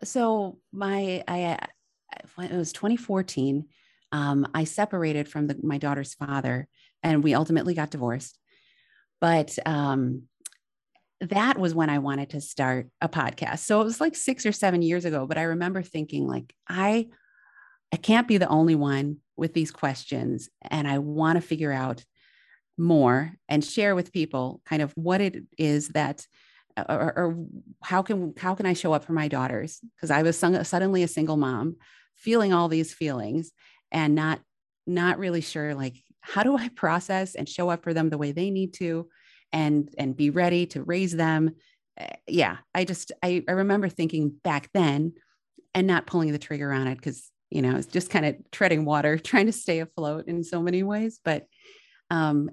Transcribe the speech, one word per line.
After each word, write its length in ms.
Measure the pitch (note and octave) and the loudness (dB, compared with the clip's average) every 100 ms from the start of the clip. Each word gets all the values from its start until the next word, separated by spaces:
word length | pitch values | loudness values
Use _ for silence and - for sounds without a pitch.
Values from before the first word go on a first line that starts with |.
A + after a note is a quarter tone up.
so 560 | G#3 B3+ A3+ A3 F#3+ - _ | -6 0 0 0 -2 -8 _
my, 500 | G3 G3 G3 G3 F#3 - | -6 -4 -2 -2 -4 -4
I, 160 | F3 | -4
uh, 220 | E3+ D#3 - _ _ _ _ - - - | -2 -4 -8 _ _ _ _ -20 -18 -12
when 160 | F3+ | -6
it 60 | F3+ | -4
was 140 | E3+ | -4
twenty 260 | - G3+ A#3 | -2 -2 0
fourteen, 680 | A#3+ F#3+ F#3 - C3+ C#3 D3+ _ _ _ _ | 0 -2 -2 -2 0 -2 -4 _ _ _ _
um, 360 | D3+ C#3+ C#3+ C#3 | -4 0 0 0
I 100 | D#3 | 0
separated 640 | D#3+ - G#3 F#3 D#3+ D3 D3 | -2 0 -2 0 0 -2 -4
from 200 | D3+ D3 | -4 -4
the, 100 | C#3+ | -2
my 140 | D#3 C#3+ | -4 -2
daughter's 360 | D3 C#3+ C#3 | -2 -4 -6
father, 540 | - C#3+ C#3 C3+ B2 D3 _ _ _ | -10 -6 -2 -2 -2 -6 _ _ _
and 220 | E3 D3+ | 2 4
we 100 | D3+ | 4
ultimately 400 | C3 D#3 E3 - | 4 4 2 0
got 160 | E3 D3 | -2 -4
divorced. 480 | D3 A#2+ B2 - - _ _ _ _ _ _ _ _ | -4 -4 -4 -8 -18 _ _ _ _ _ _ _ _
But, 360 | E3+ E3 D3+ - D#3+ | 2 2 0 -4 -2
um, 580 | D3 C#3+ C3+ B2+ C3 B2+ _ - _ _ _ _ _ _ - | 0 0 0 0 -4 -10 _ -20 _ _ _ _ _ _ -10
that 380 | F3+ G3+ B3 B3+ | -2 2 2 2
was 160 | F3+ | 2
when 160 | E3 D#3 | 2 2
I 80 | C#3+ | 2
wanted 320 | C#3 C#3 C#3 | 0 -4 -6
to 120 | D3 | -8
start 480 | - - C3 B2+ B2 - | -6 -2 0 0 -4 -6
a 80 | D#3 | -4
podcast. 520 | D#3+ B2 - - D#3+ | -2 -4 -4 -6 -4
So 200 | - G#3+ | 0 2
it 40 | A3 | 2
was, 140 | A3+ | 0
like, 160 | D#4+ D#4+ | -2 -2
six 300 | - C4 G#3+ | -4 -2 -2
or 60 | |
seven 320 | G#3 G3 F3 | 0 2 2
years 200 | E3 F3 | 2 0
ago, 220 | E3+ D3+ C3 | 0 -2 -2
but 140 | D#3 | -2
I 40 | |
remember 380 | E3 E3 F3+ F#3+ | -2 -2 -2 -4
thinking, 460 | E3+ D#3+ D3+ D3 C3+ | -6 -6 -4 -4 -2
like, 260 | B2+ B2 _ - | -4 -8 _ -8
I, 380 | F3 G3 A3+ A3+ _ _ _ _ _ - _ _ | 0 2 2 -2 _ _ _ _ _ -20 _ _
I 60 | E3 | -2
can't 300 | - A3 B3 | 4 4 6
be 100 | G3+ | 4
the 100 | - | 4
only 280 | D#3 D#3+ D#3 | 6 6 4
one 420 | C#3+ C#3 C#3+ D3 _ - | 2 0 -2 -6 _ -6
with 200 | D#3+ E3 | -2 0
these 160 | D#3 | -2
questions, 760 | - C#3 C3 - B2+ A#2+ B2+ - _ | -2 -4 -4 -6 -4 -2 -4 -8 _
and 260 | - D#3 D3 | -6 -4 -2
I 120 | C#3 | -2
wanna 420 | D3 D3+ D#3+ E3+ | -2 0 2 2
figure 300 | - D#3 D3+ | 0 -2 -2
out 340 | C3+ C3 B2+ - _ _ _ _ _ _ - | -2 -4 -6 -12 _ _ _ _ _ _ 0
more 560 | E3+ D#3+ B2 B2+ D#3+ - - | 4 6 8 4 0 -8 -2
and 160 | D3 D3 | 0 0
share 300 | - G3+ F#3 | 2 2 2
with 180 | F3 | 0
people 480 | - D#3 C3 B2+ - - | -2 -2 -2 -4 -6 -4
kind 160 | D#3 | -2
of 80 | D3 | -2
what 280 | - E3 F#3 | -2 0 2
it 240 | G3 - - - | 0 -4 -10 -2
is 300 | D#3 D3 D3 | 2 2 0
that, 340 | D#3 C#3+ D3 - _ _ _ _ - - | -2 -2 -4 -14 _ _ _ _ -8 -2
or, 300 | D3 D3+ - | -2 0 0
or 280 | F3 E3+ E3 - - - | -2 -4 -8 -16 -20 -16
how 220 | - F#3 | -2 0
can, 320 | F#3+ G3+ E3+ - | 0 -2 -4 -4
how 160 | F#3 | -4
can 140 | F#3+ F#3+ | -2 0
I 60 | |
show 200 | F3 F3 | 0 0
up 100 | D3+ | 0
for 100 | - | 0
my 140 | D#3+ D3+ | -2 0
daughters? 540 | C#3 B2+ A#2 D#3+ - A#3 _ | -2 -2 -4 -8 -12 -20 _
'Cause 120 | D#3+ | 0
I 100 | C#3+ | 4
was 160 | E3 E3 | 4 4
sung-, 260 | F3 F#3 | 4 2
suddenly 380 | - F3 F#3+ F#3+ | 2 0 2 2
a 60 | E3+ | 0
single 300 | - D#3 D3+ | 0 0 2
mom, 400 | C3+ A#2+ D3+ E3 _ - _ | 0 0 -4 -6 _ -20 _
feeling 400 | _ A3 A#3 G3+ | _ 0 2 4
all 140 | F3 E3+ | 4 4
these 260 | D#3+ D#3+ | 0 -2
feelings 580 | - D#3 B2+ G#2 D3 D#3+ _ _ _ _ | -4 -4 -4 -4 -4 -6 _ _ _ _
and 220 | D#3+ D#3 | 0 2
not, 260 | D3+ D#3 D#3 _ _ _ _ - | 2 2 -2 _ _ _ _ -4
not 320 | F3 F3 F3+ | 0 2 0
really 240 | F#3+ E3+ | -2 -2
sure, 320 | D#3 D#3+ D3+ | -4 -6 -6
like, 220 | C#3 C3 B2+ _ _ | -4 -6 -10 _ _
how 220 | - G3 | -4 0
do 120 | A#3 C#4 | 2 2
I 120 | A#3+ | -2
process 640 | - E3+ E3+ - F#3+ F#3+ | -2 0 0 0 -4 -4
and 160 | - D3 | -6 -8
show 200 | - F3 | -2 -2
up 140 | E3+ | -2
for 120 | E3+ E3 | -2 0
them 160 | D#3+ | 0
the 80 | D3+ | 0
way 120 | D3 | -2
they 180 | D3+ F#3+ | -2 -2
need 240 | F#3+ F#3 - | -2 -4 -4
to? 340 | F3 E3 E3 _ _ _ _ | -4 -4 -6 _ _ _ _
And, 380 | D#3+ D3+ D3 D3 - | 0 2 2 0 -4
and 180 | C#3 C3 | -4 0
be 140 | D3 | 2
ready 360 | D#3 F3 F3 F3 | 2 2 2 0
to 160 | C#3 | -4
raise 320 | D3+ F3+ F#3+ E3+ | -4 -2 0 0
them. 400 | D#3+ D#3 D#3+ D#3+ _ _ _ - | 2 4 2 0 _ _ _ -16
Uh, 80 | - - - | -14 -14 -2
yeah, 300 | F3 G#2+ F#2 - F3+ | 2 2 0 -6 -4
I 100 | F#3 | -2
just, 260 | F3 - - | -4 -10 -6
I, 200 | F3+ F3+ - | -2 0 0
I 60 | |
remember 360 | F#3 G3 G3+ G3 | 0 2 2 0
thinking 460 | - E3 D#3+ D3 D3 | -2 -2 0 -2 -2
back 260 | F3 C#3+ - | -2 -2 0
then 400 | G3+ D#3+ C#3+ D#3+ - _ _ _ _ _ | 2 4 2 0 -4 _ _ _ _ _
and 140 | F#3 F#3+ | 0 2
not 200 | E3+ E3 | 2 2
pulling 240 | F3+ D#3 | 0 0
the 80 | D3 | -2
trigger 320 | - D3 C#3+ | -6 -6 -2
on 160 | C3+ C3 | -2 -2
it 140 | B2+ | -4
'cause, 300 | C#3+ B2 - _ - | -8 -10 -14 _ -6
you 120 | - | 0
know, 140 | B2+ C3 | 2 0
it's 120 | C#3 | -2
just 220 | F3+ F3+ | -4 0
kinda 260 | F#3+ D3+ - - | 0 0 -2 -8
treading 340 | - F#3 D#3 D3+ | 0 2 2 2
water, 320 | D3+ D3 D#3 | 2 2 0
<laughs> 140 | - | 2
trying 140 | A3+ G#3 | 2 2
to 60 | |
stay 280 | A3 - E3 | 0 -2 -2
afloat 480 | D#3+ - D3+ D#3 - | -4 -6 -4 -4 -4
in 160 | E3+ | -6
so 180 | E3 F3 | -4 -2
many 220 | F3 F3+ | 0 0
ways. 360 | G3 G#3 A3 - | 0 -2 -4 -4
But, 220 | E3+ D3 - _ - - _ _ - | -4 -4 -6 _ -20 -20 _ _ -4
um, 400 | E3 D#3 D3 D3 | 0 2 2 0